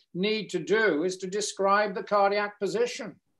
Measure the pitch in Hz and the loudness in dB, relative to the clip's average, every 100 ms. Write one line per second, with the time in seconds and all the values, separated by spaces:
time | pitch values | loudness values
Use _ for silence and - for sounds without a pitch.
0 | _ 175 208 220 165 175 151 214 214 147 | _ -4 -2 -2 -4 -6 0 2 4 2
1 | 180 185 185 208 196 - 196 202 208 202 | 0 -4 -6 -6 -6 -2 2 4 2 -4
2 | - 202 196 208 208 - 190 196 240 - | 0 2 4 2 -2 -4 -4 0 -2 -4
3 | 208 - _ | -12 -14 _